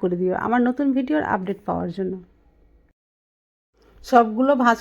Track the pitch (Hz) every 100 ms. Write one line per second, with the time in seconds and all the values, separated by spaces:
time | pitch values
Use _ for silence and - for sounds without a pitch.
0 | 185 180 185 185 214 240 247 254 277 262
1 | 254 302 - 202 185 190 - 175 180 180
2 | 185 185 180 _ _ _ _ _ _ _
3 | _ _ _ _ _ _ _ _ _ -
4 | - 247 226 214 262 277 240 233